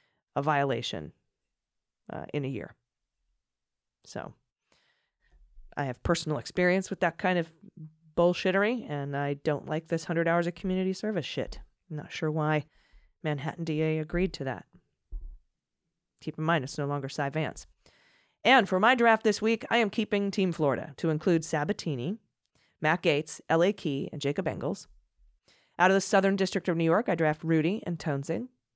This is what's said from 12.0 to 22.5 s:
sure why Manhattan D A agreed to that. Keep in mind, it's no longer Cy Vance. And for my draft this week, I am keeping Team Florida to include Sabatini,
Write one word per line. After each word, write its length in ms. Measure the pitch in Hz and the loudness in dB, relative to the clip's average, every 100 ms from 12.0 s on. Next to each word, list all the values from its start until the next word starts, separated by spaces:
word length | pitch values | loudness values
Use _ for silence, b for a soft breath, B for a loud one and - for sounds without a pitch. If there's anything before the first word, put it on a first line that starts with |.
| - | -10
sure 220 | - 156 | -4 -2
why 320 | 156 151 151 - _ _ - _ _ | 0 0 0 -2 _ _ -20 _ _
Manhattan 400 | 160 143 151 - | -4 -4 -4 -6
D 180 | 160 151 | -4 0
A 180 | 160 156 | 0 0
agreed 320 | 156 170 185 | -2 -2 -2
to 120 | - | -2
that. 200 | 135 98 - - _ _ - - - - _ _ _ _ _ _ _ _ | -6 -8 -12 -20 _ _ -12 -10 -10 -16 _ _ _ _ _ _ _ _
Keep 160 | - 147 | -12 -6
in 60 | |
mind, 200 | 160 165 | 0 0
it's 140 | 131 - | -2 -6
no 80 | 143 | -4
longer 240 | 143 131 | -4 -6
Cy 180 | - 139 | -4 -4
Vance. 380 | 156 135 - - _ b b b b b b | -2 -4 -6 -16 _ b b b b b b
And 240 | - 262 190 | 6 6 6
for 140 | 185 | 4
my 140 | 220 | 4
draft 280 | 254 233 220 | 6 6 6
this 200 | 220 202 | 4 2
week, 240 | 220 226 - | 2 0 2
I 60 | 233 | 2
am 140 | 208 | 2
keeping 400 | - 208 202 202 | 0 0 0 0
Team 200 | 208 185 | 0 0
Florida 440 | 156 147 120 - - | 2 2 0 -4 -4
to 140 | 165 | -2
include 340 | 156 190 165 | 0 4 2
Sabatini, 720 | - 151 156 208 170 131 135 220 _ _ _ | 2 -2 -2 -4 -4 -4 -4 -6 _ _ _